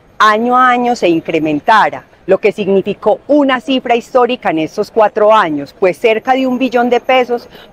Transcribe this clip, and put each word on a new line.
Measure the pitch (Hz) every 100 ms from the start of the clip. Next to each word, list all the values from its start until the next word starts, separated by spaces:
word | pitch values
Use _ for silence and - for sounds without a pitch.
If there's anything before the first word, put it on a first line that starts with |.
| _ -
año | 214 214 240 247
a | 254
año | 247 240 240
se | 180
incrementara, | 165 160 165 156 147 - 214 156 135 - _ -
lo | 190
que | 214
significó | 190 190 196 190 190 214 202 -
una | 294 269 254
cifra | 262 262 254
histórica | 233 - 254 240 247 196
en | 160
estos | 156 - 208
cuatro | 226 208 - 208
años, | 214 180 147 143 -
pues | 185 170
cerca | 226 220 254
de | 262 262
un | 247
billón | 262 240 240
de | 240
pesos | - 262 240 240 - - -